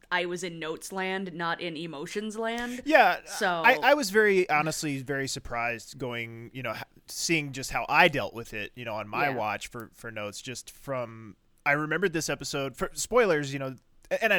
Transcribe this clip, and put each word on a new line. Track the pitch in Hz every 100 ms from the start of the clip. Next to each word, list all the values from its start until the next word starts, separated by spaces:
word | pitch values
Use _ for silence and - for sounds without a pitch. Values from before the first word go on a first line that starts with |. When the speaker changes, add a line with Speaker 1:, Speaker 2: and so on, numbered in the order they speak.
| -
Speaker 1:
I | 180 175
was | 175
in | 180 165
notes | 156 160 -
land, | 190 185 190 190
not | 170 170 170
in | 175 156
emotions | 170 143 170 208 214 208
land. | 226 233 240 247
Speaker 2:
Yeah, | 277 302 202 165
Speaker 1:
So | - - 196 170
Speaker 2:
I, | 165 151
I | 170
was | 294 208
very, | 214 214 190 180
honestly, | 151 156 - 156 135
very | 131 139 135
surprised | 135 - 120 120 113 - 131
going, | 131 117 117 117 117
you | 131
know, | 123
ha-, | 113 - _ -
seeing | - - 165 143
just | 135 127
how | 131 117
I | 147 180
dealt | 143 101
with | 113 117
it, | 110 101
you | 123
know, | 117
on | 107 104
my | 113 143
Speaker 1:
Yeah. | 127
Speaker 2:
watch | 107 104 -
for, | 120 110
for | - 117
notes, | 110 104 98
just | - 120 -
from, | - - 131 117 113 110 - _ _
I | 147
remembered | 147 151 160 190
this | 160 151
episode, | 143 143 185 135 -
for | 185
spoilers, | - - 233 220 151 143
you | 139
know, | 135 127 _ _ -
a-, | 185
and | 220